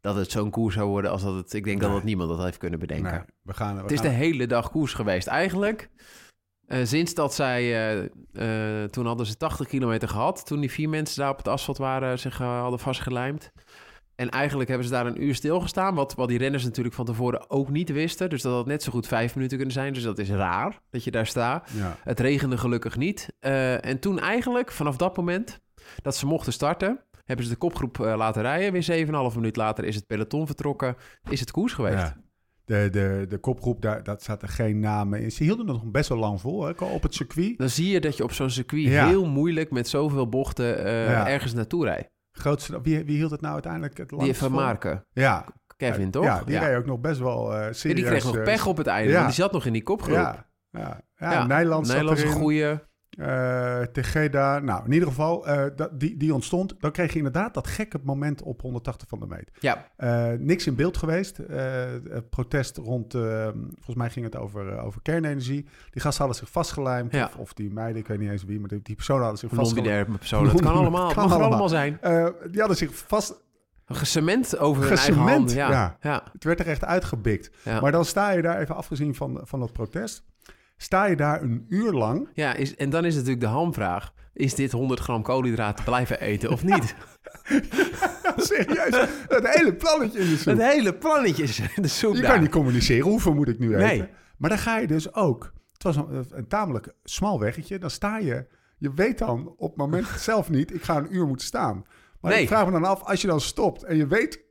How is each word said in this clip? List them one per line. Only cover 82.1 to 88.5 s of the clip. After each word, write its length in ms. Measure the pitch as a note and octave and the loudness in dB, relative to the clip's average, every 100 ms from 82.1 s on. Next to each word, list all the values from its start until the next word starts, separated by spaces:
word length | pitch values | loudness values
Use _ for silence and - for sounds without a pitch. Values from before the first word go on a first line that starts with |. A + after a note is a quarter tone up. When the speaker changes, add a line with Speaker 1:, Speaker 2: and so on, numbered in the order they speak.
| C#3 C#4+ | 0 -4
Speaker 1:
Ja, 220 | - D3+ | -2 -2
is, 220 | B2 C3+ - | 0 -2 -2
en 140 | C#3 | 0
dan 140 | D#3+ | 2
is 100 | E3+ | 2
natuurlijk 260 | D#3 B2+ B2+ | 2 2 0
de 60 | A#2 | 2
hamvraag, 680 | A#2+ E3+ C3 G2 F2+ - - - | 2 0 0 0 -2 -6 -18 -20
is 220 | - C#3 | -2 -2
dit 180 | C3 C3+ | 0 0
honderd 280 | A#2+ C3 B2 | 0 0 0
gram 220 | - A#2+ | 0 -2
koolhydraten 640 | G#2+ C3 B2+ A2+ G#2+ G#2 | 0 2 2 2 0 -2
blijven 360 | - B2 B2 A#2+ | 0 0 0 -2
eten 300 | G#2 G#2 A2+ | -2 -2 0
of 140 | A#2+ | 0
niet? 300 | E3+ F#3+ A2+ - - - - - | 4 2 2 -6 -18 -20 -20 -20
Speaker 2:
<laughs> 920 | - C#4 - B3 F4 - F#4+ - F#4 - | 0 2 2 2 0 2 -2 0 -2 0
Serieus, 720 | F4 | 2